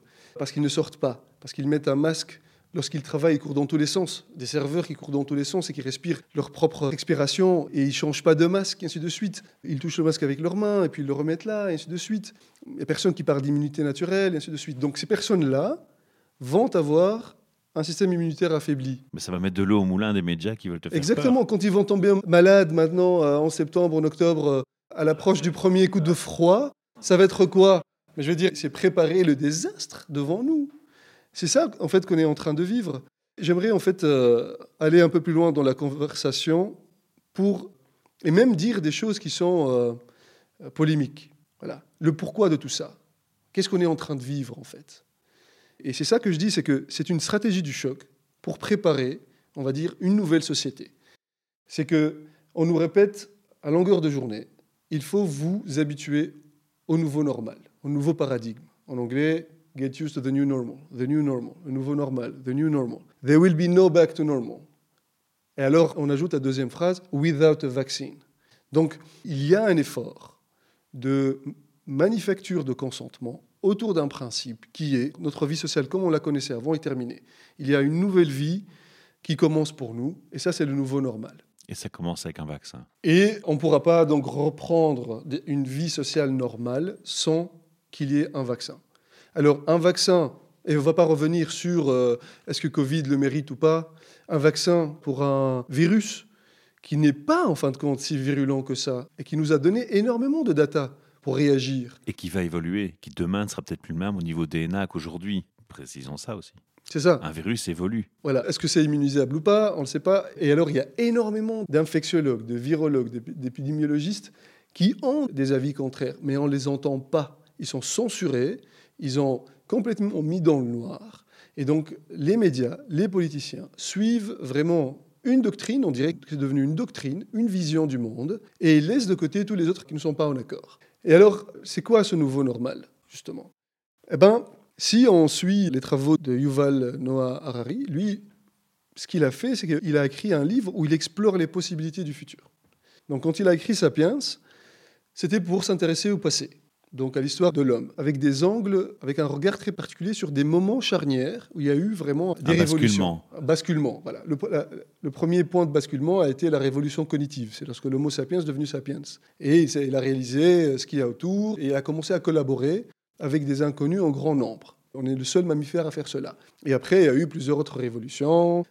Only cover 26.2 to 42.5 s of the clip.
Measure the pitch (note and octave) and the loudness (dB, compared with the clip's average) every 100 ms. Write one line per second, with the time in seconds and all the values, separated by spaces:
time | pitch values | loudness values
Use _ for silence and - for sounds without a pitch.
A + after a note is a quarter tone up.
26.2 | - - E3+ G3+ C#4+ - _ _ - F3+ | -4 2 4 4 2 -8 _ _ 2 6
27.2 | F#3+ - F3+ F#3+ G3 F3+ - _ _ - | 6 6 4 8 8 8 2 _ _ -6
28.2 | C#3+ E3 F#3 D3+ D3 - F#3 F#3 D#3+ F#3 | -2 0 0 0 -8 0 0 2 2 4
29.2 | F3 C#3 D3 D#3 F4+ G#4+ - - - C#3+ | 4 2 0 -2 -6 -8 -14 -16 -10 -6
30.2 | C#3+ F#3+ C4 D#4+ C#4+ - _ _ _ _ | -4 -2 0 0 -2 -8 _ _ _ _
31.2 | _ - E3 - D4 - - F#3+ F#3 D#3+ | _ -6 0 2 0 -2 0 0 2 2
32.2 | D#3 D3 D#3+ D3+ F3+ A#3+ F3+ C3 - _ | 2 0 -4 -2 -2 -2 -4 -8 -12 _
33.2 | _ - E3+ F3 G#3+ G3 G3 F3+ D3+ C3+ | _ -8 0 0 2 2 0 0 2 4
34.2 | B2 A#2 - - - - D#3 F3 E3+ E3 | 6 4 0 -12 -16 -2 4 6 6 4
35.2 | E3 D#3+ E3+ D3 C3+ C3 C#3+ C#3+ D3 - | 2 2 4 4 2 2 -4 -4 -6 -4
36.2 | D3 C3 - E3 G3+ - _ _ _ _ | -4 -2 0 2 0 -6 _ _ _ _
37.2 | _ - G3+ F3+ - _ _ _ _ _ | _ -2 0 0 -6 _ _ _ _ _
38.2 | E3+ E3+ B3+ F3+ G#3+ G#3 D3+ - A3 G#3 | 2 4 6 4 0 0 -2 -2 -4 -4
39.2 | D3+ - F3 F3+ C#3 B2 A#2+ A#2+ - _ | -6 -2 0 2 2 2 0 -4 -14 _
40.2 | _ _ _ _ - - D#3 D#3 C3+ - | _ _ _ _ -14 -2 0 2 -2 -6
41.2 | - _ _ _ - C#3+ _ - D#3+ D#3 | -20 _ _ _ -16 -16 _ -4 -2 -2
42.2 | E3+ - G3 | -6 0 2